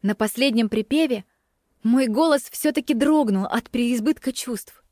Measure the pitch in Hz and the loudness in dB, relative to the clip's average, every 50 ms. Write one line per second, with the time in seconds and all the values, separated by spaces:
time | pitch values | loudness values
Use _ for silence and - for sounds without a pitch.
0 | - 196 208 _ 214 214 - 233 262 277 220 233 233 208 - 214 214 _ 269 302 | -2 -2 -2 _ -2 -4 -2 0 0 2 2 2 0 0 0 -2 -2 _ 0 0
1 | 320 294 254 208 190 _ _ _ _ _ _ _ _ _ _ _ _ 220 240 254 | 2 0 0 -4 -6 _ _ _ _ _ _ _ _ _ _ _ _ 2 2 2
2 | 262 240 208 240 320 330 294 277 - - - - - 302 - 311 247 - 254 226 | 2 2 2 2 2 4 2 2 0 -6 -12 -2 -2 0 0 0 -2 -2 0 2
3 | 277 302 311 302 285 214 202 190 196 - - 233 - - - 233 240 240 247 240 | 2 4 4 4 2 2 0 -2 -2 -2 -4 -4 -4 -4 -4 -2 -2 0 -2 -2
4 | 214 269 320 - - 269 254 - - - 240 202 - - - _ _ _ | 0 -2 -2 -2 -4 -8 -8 -6 -8 -8 -8 -10 -10 -16 -20 _ _ _